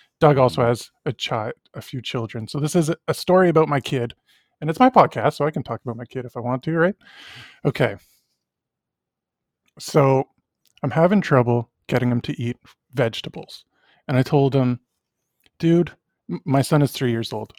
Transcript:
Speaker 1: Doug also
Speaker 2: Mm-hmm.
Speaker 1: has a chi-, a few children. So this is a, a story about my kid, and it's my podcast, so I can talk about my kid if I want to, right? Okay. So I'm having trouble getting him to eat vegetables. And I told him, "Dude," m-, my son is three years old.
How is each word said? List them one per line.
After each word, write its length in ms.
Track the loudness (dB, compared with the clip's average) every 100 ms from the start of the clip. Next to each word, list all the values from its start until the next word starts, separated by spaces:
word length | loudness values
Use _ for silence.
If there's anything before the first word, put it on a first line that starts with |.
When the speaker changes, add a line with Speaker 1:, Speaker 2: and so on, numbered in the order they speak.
| _ _
Speaker 1:
Doug 180 | 4 6
also 240 | 4 4
Speaker 2:
Mm-hmm. 80 | 0
Speaker 1:
has 220 | 0 -6 _ -10
a 80 |
chi-, 400 | -8 -6 -6 -6 -10 _
a 80 | -18
few 200 | -14 -12
children. 460 | -8 -6 -6 -8 -10
So 120 | -6
this 160 | -2 0
is 140 | 0
a, 80 | -2 -6
a 60 |
story 340 | -6 2 4 4
about 220 | 4 2
my 100 | 0
kid, 340 | -2 -4 -4 -8 _ _ _ _
and 100 | -6
it's 100 | 2
my 100 | 4
podcast, 460 | 6 4 2 -2 -2
so 100 | -2
I 60 |
can 120 | -4
talk 160 | -6 -8
about 120 | -8 -12
my 100 | -12
kid 200 | -12 -12
if 100 | -8
I 60 |
want 220 | -6 -4
to, 100 | -4
right? 220 | 0 0 -2 _ -20 -20 -20 -20 _
Okay. 320 | -4 0 -2 -4 _ _ _ _ _ _ _ _ _ _ _ _ _ _ _ _ _ -20
So 460 | -2 2 4 2 0 _ _ _ _ _
I'm 80 | -4
having 300 | 2 2 2
trouble 480 | 2 2 4 0 -4 _ -4
getting 240 | -2 0
him 100 | 0
to 180 | -4 -6
eat 160 | -8 -8 _ _ _
vegetables. 720 | -4 -2 -4 -10 -14 -16 -20 _ _ _ _ -2
And 100 | 0
I 60 |
told 300 | 2 2 2
him, 260 | 2 0 -2 _ _ _ _ _ _ _ _
"Dude," 320 | 2 2 0 -6 _ _ -12
m-, 120 | -10 -2
my 160 | 0
son 200 | 2 2
is 100 | 2
three 200 | 0 -2
years 200 | -2 -4
old. 220 | -8 -12